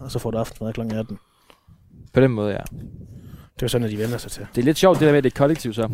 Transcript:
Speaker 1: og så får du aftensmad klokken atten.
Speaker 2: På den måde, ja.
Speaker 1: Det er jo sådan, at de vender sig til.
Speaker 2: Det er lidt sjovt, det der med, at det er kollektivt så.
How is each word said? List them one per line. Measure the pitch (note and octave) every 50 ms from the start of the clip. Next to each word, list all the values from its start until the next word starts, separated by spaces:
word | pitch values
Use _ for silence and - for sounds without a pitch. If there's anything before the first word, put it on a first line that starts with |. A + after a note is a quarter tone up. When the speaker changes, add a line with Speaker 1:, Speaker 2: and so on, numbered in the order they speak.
Speaker 1:
og | C3 C3
så | - A#2+
får | - A#2
du | A2+ A2
aftensmad | A2+ - - - A2 A2
klokken | A2 - A2+ A2+ A2 A2
atten. | A2 A2 G#2 - _ _ _ _ _ _ _ _ _ _ - _ _ _ - - - -
Speaker 2:
På | - B2
den | C3+ C3
måde, | A#2+ G#2+ G#2 G#2
ja. | G2 - - - - - - - - - - - - - - - - - - - _
Speaker 1:
Det | -
er | B2
jo | A#2
sådan, | B2+ A#2+ A#2
at | G#2+
de | G#2+ G#2
vender | A2 A#2+ A#2+ A2+
sig | - G#2
til. | - - G2+ - -
Speaker 2:
Det | A#2+
er | B2
lidt | D3 D#3 -
sjovt, | F#3+ F#3+ F3 C#3+
det | D#3
der | D3+
med, | D3 D3
at | C3+
det | B2
er | - -
kollektivt | C#3 C#3+ D#3+ - - A#2+ G#2
så. | A2+ A2 A2